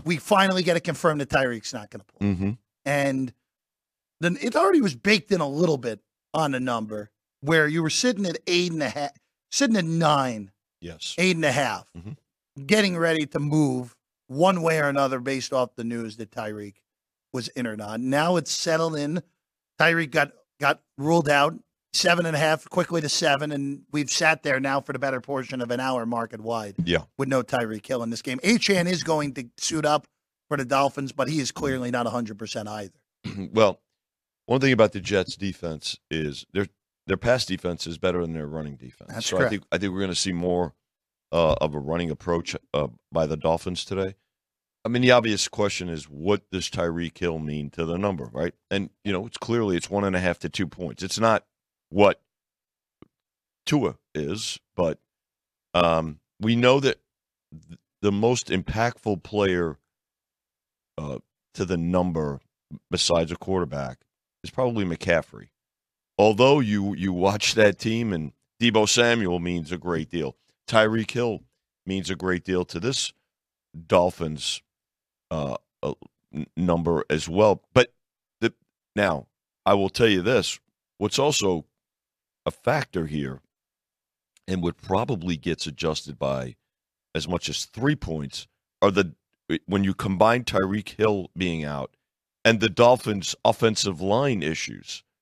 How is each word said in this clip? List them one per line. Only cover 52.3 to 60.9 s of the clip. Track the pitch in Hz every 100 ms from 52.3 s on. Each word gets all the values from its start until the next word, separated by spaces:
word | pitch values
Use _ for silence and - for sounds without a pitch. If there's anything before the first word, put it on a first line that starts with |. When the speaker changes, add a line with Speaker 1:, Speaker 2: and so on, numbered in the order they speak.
| _ _ _ _ _ _ _ - _ _ _ _ _ -
Speaker 2:
Tua | 147 98 71 _
is, | 76 73 104 - - _ -
but, | 85 - _ _ _ _ _ _ _
um, | 87 85 82 80 76 _ -
we | 110 117
know | 123 135
that | 135 - _ _ _ _ _
th-, | 80 80 82 _ _
the | 101
most | 101 113 123 -
impactful | 92 - 107 120 - 110 95
player, | - 104 98 90 85 71 _ _ _ _ _ _ _ _ _ _ _